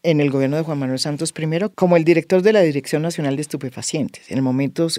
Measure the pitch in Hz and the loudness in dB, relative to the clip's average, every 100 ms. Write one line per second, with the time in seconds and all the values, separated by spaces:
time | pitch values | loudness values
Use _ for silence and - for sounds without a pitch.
0 | 170 151 143 135 135 151 160 147 131 131 | 0 2 2 2 0 -2 -4 -4 -4 -4
1 | 151 147 160 - 160 165 208 - 180 175 | -4 -6 -6 -6 -4 -2 -4 0 4 4
2 | 160 165 147 185 190 214 170 143 139 151 | 6 4 4 2 4 4 4 2 -2 -2
3 | 160 170 147 135 147 147 131 120 117 156 | -2 -4 -4 -4 -4 -8 -8 -10 -6 -4
4 | 127 - - 120 131 127 139 135 165 | -4 -8 -8 -2 0 0 -2 -2 -2